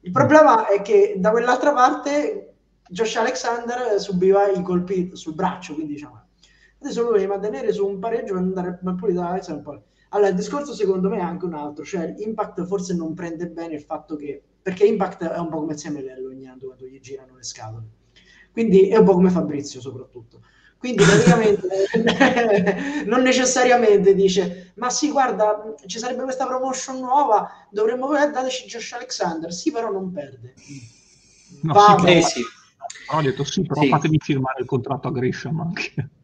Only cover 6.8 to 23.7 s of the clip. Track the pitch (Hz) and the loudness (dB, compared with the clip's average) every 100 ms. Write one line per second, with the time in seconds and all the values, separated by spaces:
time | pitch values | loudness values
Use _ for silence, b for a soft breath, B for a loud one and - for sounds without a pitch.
6.8 | 277 233 233 208 190 196 214 262 214 196 | -8 -4 2 2 0 -4 -6 -4 -4 -2
7.8 | 196 196 226 233 202 185 185 185 175 175 | -4 -4 -4 -4 -4 -4 -2 -4 -6 -6
8.8 | 185 180 214 180 175 185 170 151 - 143 | -6 -4 -2 -2 -4 -6 -8 -12 -12 -18
9.8 | _ _ _ 208 196 185 - 285 - - | _ _ _ 0 2 0 -4 -6 -8 -4
10.8 | 196 190 190 220 170 175 180 151 147 151 | -2 0 -2 -4 -6 -6 -8 -8 -12 -12
11.8 | - 185 160 - 214 220 190 - 180 196 | -10 -8 -8 -8 -8 -6 -8 -8 -6 -6
12.8 | 185 175 160 160 170 160 175 165 170 151 | -4 -6 -6 -8 -10 -10 -10 -10 -12 -12
13.8 | - 151 - 151 147 135 _ _ 190 180 | -10 -12 -10 -12 -10 -14 _ _ -10 2
14.8 | 208 208 185 - 165 165 165 156 156 147 | 2 4 -2 -4 -6 -6 -6 -6 -6 -8
15.8 | 165 143 131 127 131 131 131 127 131 127 | -10 -10 -12 -12 -14 -14 -20 -18 -20 -18
16.8 | 131 135 123 135 127 127 120 - 113 113 | -20 -20 -18 -18 -18 _ -18 -14 -14 -14
17.8 | - _ _ b b b b - 220 190 | -16 _ _ b b b b -2 6 6
18.8 | 196 220 185 180 185 170 147 143 - 131 | 8 6 6 6 4 2 -2 -6 -10 -14
19.8 | 131 117 - 120 113 _ b b b _ | -14 -14 -18 -20 -20 _ b b b _
20.8 | 302 208 170 196 175 220 214 196 - 190 | -4 4 6 8 6 6 4 2 -2 -2
21.8 | 196 226 226 185 262 254 233 196 180 190 | 0 2 0 2 2 4 2 2 2 -2
22.8 | - 294 196 254 254 240 254 254 254 | -6 -6 -2 2 2 2 2 2 4